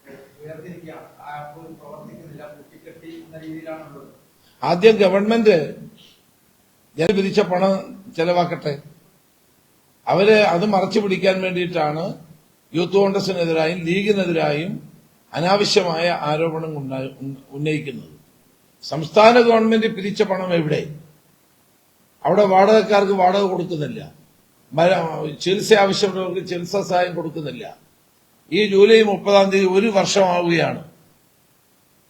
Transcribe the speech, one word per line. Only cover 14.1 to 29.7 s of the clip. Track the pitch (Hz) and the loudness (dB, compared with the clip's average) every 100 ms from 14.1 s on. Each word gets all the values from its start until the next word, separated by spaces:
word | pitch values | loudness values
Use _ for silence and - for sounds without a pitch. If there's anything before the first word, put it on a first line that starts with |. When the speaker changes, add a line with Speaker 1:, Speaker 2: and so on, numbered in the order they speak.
| 196 175 165 151 147 180 226 - - _ _ _ | 0 -2 -2 -2 -2 -6 -10 -14 -20 _ _ _
Speaker 2:
അനാവശ്യമായ | 127 175 202 196 202 180 160 175 156 | -4 0 0 2 2 0 0 -2 -2
ആരോപണം | 147 156 165 160 160 151 | -2 -2 -2 -4 -8 -8
ഉന്ന-, | 135 131 135 - | -8 -8 -10 -10
ഉന്ന-, | 139 135 - | -12 -12 -14
ഉന്നയിക്കുന്നത്. | 139 151 151 131 113 - - _ _ _ _ _ _ | -6 -4 -4 -6 -12 -16 -20 _ _ _ _ _ _
സംസ്ഥാന | - 151 151 202 220 240 | -10 -8 0 6 6 6
ഗവൺമെന്റ് | 233 226 220 226 220 190 | 4 4 2 2 0 -4
പിരിച്ച | 196 - | -6 -2
പണം | 190 190 185 | -2 -2 -2
എവിടെ? | 170 151 147 - - - _ _ _ _ _ _ _ _ _ _ _ 147 | -2 0 -4 -4 -14 -20 _ _ _ _ _ _ _ _ _ _ _ 0
അവിടെ | 196 202 | 2 4
വാടകക്കാർക്ക് | 190 208 220 202 202 196 | 4 6 4 4 2 2
വാടക | 196 180 196 | 2 2 2
കൊടുക്കുന്നില്ല, | 196 185 170 160 139 110 - - _ _ _ _ _ | 0 -2 -6 -6 -8 -10 -14 -20 _ _ _ _ _
മര-, | 139 175 180 165 151 151 143 | 0 2 2 -2 -6 -10 -6
ചികിത്സ | 175 202 156 | -4 -2 4
ആവശ്യമുള്ളവർക്ക് | 208 196 185 202 190 180 180 170 | 4 4 0 -2 -2 -6 -6 -8
ചികിത്സാ | 175 175 202 | -8 -6 -6
സഹായം | 180 180 180 170 | -2 -2 -2 -4
കൊടുക്കുന്നില്ല. | 160 160 147 123 92 - _ _ _ _ _ _ _ | -8 -10 -10 -12 -14 -18 _ _ _ _ _ _ _
ഈ | 175 214 | 0 2
ജൂലൈ | 196 208 226 | 6 8 6
മുപ്പതാം | 214 190 202 202 196 | 4 0 2 4 4
തീയതി | 196 | 2
ഒരു | 185 | 2